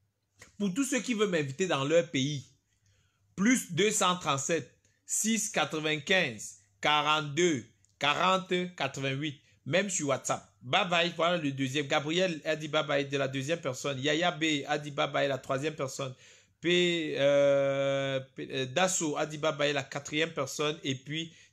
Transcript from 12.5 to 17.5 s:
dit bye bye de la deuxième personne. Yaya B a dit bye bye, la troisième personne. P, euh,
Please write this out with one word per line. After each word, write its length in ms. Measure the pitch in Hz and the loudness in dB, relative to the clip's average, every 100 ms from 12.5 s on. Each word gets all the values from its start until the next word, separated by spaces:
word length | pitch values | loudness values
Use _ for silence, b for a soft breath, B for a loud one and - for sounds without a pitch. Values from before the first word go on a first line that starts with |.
dit 140 | 156 156 | -4 -2
bye 180 | 151 147 | -2 0
bye 180 | 143 | 0
de 140 | 139 139 | 0 -2
la 80 | 139 | -2
deuxième 340 | 135 135 170 | -4 -4 -4
personne. 380 | 156 123 143 131 | -4 -6 -6 -4
Yaya 320 | 139 151 175 | -2 0 0
B 320 | 156 160 147 139 | 0 0 0 -2
a 100 | 151 | -4
dit 140 | 147 | -4
bye 180 | 143 151 | -4 -2
bye, 160 | 143 143 | 0 0
la 120 | 131 | 0
troisième 360 | - 135 151 | -2 -4 -2
personne. 400 | 151 135 - 135 123 B B B _ | -4 -6 -6 -10 -10 B B B _
P, 560 | 160 175 180 170 151 143 | 2 4 4 0 -2 2
euh, 1040 | 139 143 143 | 4 6 6